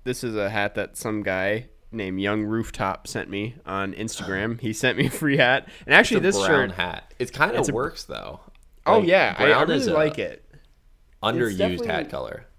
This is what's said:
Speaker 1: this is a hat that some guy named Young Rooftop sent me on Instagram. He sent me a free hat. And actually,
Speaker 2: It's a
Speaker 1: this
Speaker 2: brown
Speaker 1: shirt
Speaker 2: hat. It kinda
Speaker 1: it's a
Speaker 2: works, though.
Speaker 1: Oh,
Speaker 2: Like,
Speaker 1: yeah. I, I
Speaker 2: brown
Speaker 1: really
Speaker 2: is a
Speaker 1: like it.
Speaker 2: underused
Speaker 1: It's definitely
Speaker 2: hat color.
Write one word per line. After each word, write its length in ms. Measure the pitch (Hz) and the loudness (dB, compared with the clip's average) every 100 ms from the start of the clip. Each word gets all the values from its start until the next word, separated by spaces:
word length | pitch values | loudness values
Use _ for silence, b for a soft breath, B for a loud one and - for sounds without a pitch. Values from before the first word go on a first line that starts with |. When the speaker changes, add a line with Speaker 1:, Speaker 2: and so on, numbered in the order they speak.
Speaker 1:
this 180 | 127 120 | -8 -6
is 140 | 123 107 | -4 -2
a 120 | 101 | -2
hat 280 | 107 104 - | 0 -2 -2
that 200 | 98 - | -6 -6
some 260 | 117 107 | -6 -4
guy 420 | 98 92 95 110 127 - - | -2 -2 0 -2 -6 -20 -14
named 300 | 113 95 92 | -8 -6 -2
Young 240 | 98 107 | 0 0
Rooftop 600 | 107 113 110 - 98 92 - | 0 -2 -4 -4 -4 -4 -8
sent 200 | 113 - | -8 -6
me 280 | 98 110 120 - | -6 -8 -10 -10
on 280 | 98 98 | -6 -6
Instagram. 640 | - 113 - 95 95 110 117 | -6 -8 -8 -6 -4 -4 -4
He 120 | 107 | -6
sent 240 | 110 131 107 | -2 0 0
me 100 | 139 | 0
a 40 | |
free 260 | - 151 139 | 0 0 4
hat. 320 | 123 131 - B B | 4 4 -2 B B
And 80 | |
actually, 240 | 160 247 214 | 6 6 4
Speaker 2:
It's 180 | 170 202 | 2 2
a 20 | |
Speaker 1:
this 80 | 190 | 2
Speaker 2:
brown 220 | 143 123 | 2 2
Speaker 1:
shirt 60 | 92 | -2
Speaker 2:
hat. 380 | 87 80 - - | -6 -6 -12 -8
It 140 | 127 | -6
kinda 260 | - 214 233 | 0 0 2
Speaker 1:
it's 100 | 135 | -2
a 40 | |
Speaker 2:
works, 320 | 117 147 - | -2 -4 -8
though. 360 | - 58 - - - - - - - | -12 -12 -12 -14 -18 -20 -20 -6 4
Speaker 1:
Oh, 120 | 214 | 4
Speaker 2:
Like, 80 | 175 | 6
Speaker 1:
yeah. 260 | 190 127 - | 6 4 4
I, 60 | |
I 20 | 135 | 4
Speaker 2:
brown 200 | 127 156 | 4 4
Speaker 1:
really 120 | 160 | 2
Speaker 2:
is 60 | 240 | 2
a 40 | |
Speaker 1:
like 240 | 160 156 - | 2 0 -2
it. 260 | 87 - _ - - _ _ _ _ - | -8 -10 _ -20 -20 _ _ _ _ -6
Speaker 2:
underused 260 | 107 123 117 | -2 0 0
Speaker 1:
It's 60 | 92 | 0
definitely 280 | 95 87 78 | 0 0 -2
Speaker 2:
hat 220 | 80 - | -4 -4
color. 360 | 65 60 - - | -8 -10 -12 -18